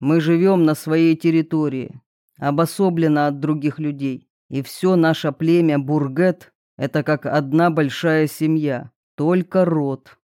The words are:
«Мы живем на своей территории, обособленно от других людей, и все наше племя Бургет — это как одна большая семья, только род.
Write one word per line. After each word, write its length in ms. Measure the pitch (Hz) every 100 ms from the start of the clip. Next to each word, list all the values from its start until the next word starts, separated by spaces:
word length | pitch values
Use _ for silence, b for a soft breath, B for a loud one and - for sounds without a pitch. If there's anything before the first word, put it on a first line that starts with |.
«Мы 200 | 131 165
живем 440 | 156 170 190 190
на 100 | 160
своей 420 | 151 - 160 165 160
территории, 840 | 165 165 160 160 151 131 120 - _ _ _ -
обособленно 920 | 139 147 165 - 190 170 160 151 147
от 100 | 143
других 400 | 151 151 147 143
людей, 500 | 151 143 139 131 _ _ -
и 140 | 135
все 340 | 131 - 185 180
наше 340 | 160 160 156
племя 460 | 135 165 170 165 143
Бургет — 720 | 135 151 143 135 185 180 - _ _ -
это 260 | 135 156
как 240 | 143 151 139
одна 440 | 139 135 156 175
большая 560 | 160 147 - 170 156 156
семья, 640 | - 156 160 147 123 - _ _ -
только 480 | 147 180 180 190
род. 540 | 175 160 139 131 _ _ _